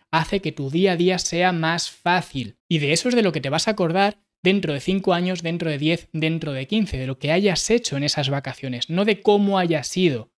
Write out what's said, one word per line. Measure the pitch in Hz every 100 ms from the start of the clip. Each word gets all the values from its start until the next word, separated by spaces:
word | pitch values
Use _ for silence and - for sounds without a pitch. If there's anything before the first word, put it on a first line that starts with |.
| _
hace | 160 156 202
que | 165
tu | 143 135
día | 165 190
a | 170
día | 175 180
sea | - 170 180
más | 170 160 170 -
fácil. | - 175 180 - 135 107 - -
Y | 160
de | 143
eso | 165 247
es | 240
de |
lo | 196
que | 151
te | 135
vas | 156 220
a |
acordar | 208 170 180 202 - _ _
dentro | 185 202 165
de | 143
cinco | - 190 190
años, | 175 180 180
dentro | 165 170 165
de | 143
diez, | 151 170 -
dentro | 160 160 165 160
de | 135 135
quince, | 220 196 131
de | 131
lo | 135
que | 143
hayas | 170 202 165 -
hecho | 233 233 139
en |
esas | 143 - 135
vacaciones, | 139 135 - 131 123 -
no | 170 208
de | 208
cómo | - 208 202 190
hayas | 175 156 - 180
ido | 180 123 107